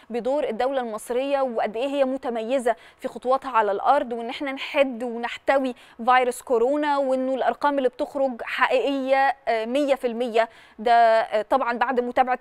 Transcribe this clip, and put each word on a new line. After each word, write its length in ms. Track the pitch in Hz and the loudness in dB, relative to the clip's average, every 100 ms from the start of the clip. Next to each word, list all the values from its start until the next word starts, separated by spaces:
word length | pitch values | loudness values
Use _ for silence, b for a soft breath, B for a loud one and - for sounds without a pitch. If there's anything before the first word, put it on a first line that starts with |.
| B | B
بدور 340 | 233 226 294 | -6 -2 0
الدولة 360 | 240 220 254 269 | -2 0 -2 -2
المصرية 600 | 233 214 - 240 277 277 | -4 -6 -6 -4 0 0
وقد 360 | 262 226 226 220 | 0 -2 -4 -2
إيه 100 | 277 | -2
هي 180 | 285 | 0
متميزة 720 | 262 262 269 233 220 269 240 220 B B | 0 -2 -6 -6 -2 -2 0 -2 B B
في 100 | 262 | -12
خطواتها 420 | - 247 262 269 | -6 0 0 0
على 220 | 226 208 | 0 0
الأرض، 400 | 196 - 285 247 | 2 2 2 0
وإن 160 | 233 233 | -6 -8
إحنا 240 | - 285 | -8 -8
نحد 500 | 269 - 302 269 226 | -8 -2 0 0 -2
ونحتوي 720 | 247 233 233 - - 277 262 - B B | -8 -6 -8 -6 0 0 0 -8 B B
فيروس 380 | 233 254 247 - | 2 4 4 -2
كورونا، 560 | - 233 247 294 294 277 | 0 2 2 2 0 0
وإنه 360 | 262 262 262 | 0 0 0
الأرقام 440 | 262 226 240 285 277 | -2 0 0 0 2
اللي 100 | 254 | 0
بتخرج 540 | - 302 285 269 226 | -2 -6 -2 -2 -2
حقيقية، 920 | - - 247 254 247 277 262 269 269 - - | -8 0 2 2 0 -2 0 2 2 0 -2
آه، 160 | 226 | -2
مية 300 | 220 269 285 | 0 0 0
في 120 | - 247 | 0 -2
المية. 420 | 226 247 220 226 B B B | -4 -2 0 0 B B B
ده، 140 | 233 | 4
آه، 500 | 233 226 220 - 214 | 6 6 4 2 -2
طبعا 360 | - 269 240 240 | 0 0 0 -2
بعد 220 | 240 247 | 0 0
متابعة 380 | 247 254 247 247 | 0 2 0 0